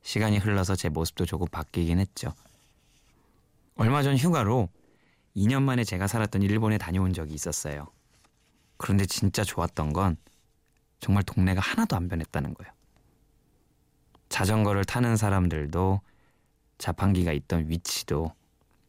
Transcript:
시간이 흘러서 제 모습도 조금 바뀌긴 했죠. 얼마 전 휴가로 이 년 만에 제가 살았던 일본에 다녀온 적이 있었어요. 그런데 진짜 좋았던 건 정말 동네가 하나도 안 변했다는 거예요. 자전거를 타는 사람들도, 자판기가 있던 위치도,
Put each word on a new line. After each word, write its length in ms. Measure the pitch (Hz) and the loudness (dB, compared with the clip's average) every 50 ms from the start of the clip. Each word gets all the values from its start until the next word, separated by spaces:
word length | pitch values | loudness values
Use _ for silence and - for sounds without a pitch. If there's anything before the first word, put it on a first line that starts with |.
시간이 360 | _ - - 104 107 110 104 | _ -6 -2 0 2 2 2
흘러서 380 | 101 95 110 104 98 92 87 95 | 2 2 2 2 2 2 0 0
제 140 | 92 - 90 | -2 -2 -2
모습도 360 | 76 78 82 80 - - 90 | -2 -2 -4 -4 -2 -4 -4
조금 220 | 82 - 76 87 | -4 -2 -4 -4
바뀌긴 500 | 82 - - 78 - - 87 87 82 85 | -4 -4 -8 -10 -6 -2 -2 0 2 2
했죠. 360 | 90 98 - _ - - - - _ _ _ _ _ _ _ _ _ _ _ _ _ _ _ _ _ _ _ _ _ _ _ _ _ _ _ _ | 2 0 0 _ -10 -10 -10 -10 _ _ _ _ _ _ _ _ _ _ _ _ _ _ _ _ _ _ _ _ _ _ _ _ _ _ _ _
얼마 280 | - 110 110 135 147 139 | 0 0 2 2 2 2
전 140 | 139 139 | 2 2
휴가로 500 | 131 123 180 170 151 110 98 117 131 104 87 _ _ _ _ _ _ _ _ _ _ _ _ _ | 2 2 2 2 2 2 2 2 2 0 -2 _ _ _ _ _ _ _ _ _ _ _ _ _
이 140 | 101 98 | 0 2
년 160 | 107 131 135 139 | 2 4 2 2
만에 220 | 135 127 123 117 | 2 2 0 0
제가 220 | - - 90 95 | -2 -2 -2 -2
살았던 340 | 101 - 117 110 104 - 98 | -2 0 0 -2 0 0 0
일본에 360 | 98 98 104 113 113 107 107 | 2 2 2 2 2 2 0
다녀온 360 | 101 - 85 87 92 95 92 92 | 0 -2 -2 -2 0 0 0 0
적이 200 | 80 80 73 76 | -2 -6 -8 -8
있었어요. 540 | 73 - 85 78 - - - 71 73 73 - _ _ _ _ _ _ _ _ _ _ _ _ _ _ _ _ _ | -8 -6 -6 -6 -6 -6 -6 -8 -8 -10 -14 _ _ _ _ _ _ _ _ _ _ _ _ _ _ _ _ _
그런데 280 | _ - - 98 101 98 | _ -2 2 2 2 2
진짜 400 | 92 - - - 101 - - 104 | 0 -2 0 0 0 0 0 -4
좋았던 480 | - - - 85 82 - - 78 76 73 | -2 -2 -4 -4 -4 -2 -4 -2 -2 0
건 240 | 85 98 92 82 - _ - _ _ _ _ _ _ _ _ _ _ _ _ _ _ | 2 2 2 0 0 _ -20 _ _ _ _ _ _ _ _ _ _ _ _ _ _
정말 240 | - - 98 101 95 | -2 0 2 2 2
동네가 380 | - - - 92 92 92 92 | 0 0 2 2 2 2 0
하나도 340 | - - - - 226 214 143 | 0 -2 0 -2 0 0 0
안 140 | 95 87 87 | -2 -2 -2
변했다는 440 | 87 82 - - - - 69 71 73 | -4 -6 -6 -4 -4 -4 -4 -4 -8
거예요. 180 | - 92 - - _ _ _ _ _ _ _ _ _ _ _ _ _ _ _ _ _ _ _ _ _ _ _ _ _ _ _ _ - _ | -12 -16 -20 -20 _ _ _ _ _ _ _ _ _ _ _ _ _ _ _ _ _ _ _ _ _ _ _ _ _ _ _ _ -20 _
자전거를 560 | _ - - 92 92 110 110 107 101 101 98 95 | _ -4 -2 0 2 2 2 2 2 2 0 -2
타는 320 | - - 120 123 120 117 | -2 -2 0 2 2 2
사람들도, 880 | 104 107 104 98 98 90 87 80 78 76 71 78 87 92 95 98 98 - _ _ _ _ _ _ _ _ _ _ _ _ _ _ _ | 2 2 2 4 4 2 2 0 -2 -4 -4 -2 0 2 2 2 0 -2 _ _ _ _ _ _ _ _ _ _ _ _ _ _ _
자판기가 520 | - - 78 - 98 98 101 90 90 85 | -8 -6 -4 0 2 2 4 4 2 2
있던 380 | 76 73 - _ 87 85 80 78 | 0 -2 -2 _ -2 -2 0 0
위치도, 640 | 82 85 - - - - - - - 73 80 82 - _ _ _ _ _ _ _ _ _ _ | -4 -4 -4 -6 -8 -8 -4 -4 -4 -2 -2 -4 -8 _ _ _ _ _ _ _ _ _ _